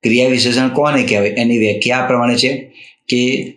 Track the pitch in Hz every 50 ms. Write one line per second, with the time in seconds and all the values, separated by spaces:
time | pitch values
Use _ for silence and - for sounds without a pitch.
0 | - 113 110 120 127 131 127 123 - 123 120 127 131 131 123 147 147 147 147 135
1 | 120 - 110 101 101 107 107 123 120 117 120 117 107 107 101 - - 120 123 131
2 | 123 127 127 120 120 120 120 - - 127 143 143 - - - - - - - _
3 | _ _ - 123 123 123 131 135 127 123 -